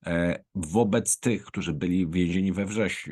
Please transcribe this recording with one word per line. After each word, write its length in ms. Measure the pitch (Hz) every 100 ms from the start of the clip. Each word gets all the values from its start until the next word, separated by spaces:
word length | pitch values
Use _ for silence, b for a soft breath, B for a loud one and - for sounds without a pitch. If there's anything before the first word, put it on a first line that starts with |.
| -
e, 380 | 85 87 - - 98
wobec 640 | 80 92 113 110 98 -
tych, 260 | 131 104 -
którzy 280 | - 85
byli 360 | 76 90 90 87
więzieni 420 | 87 87 90 95
we 140 | 90 98
Wrześ-, 440 | 104 101 - -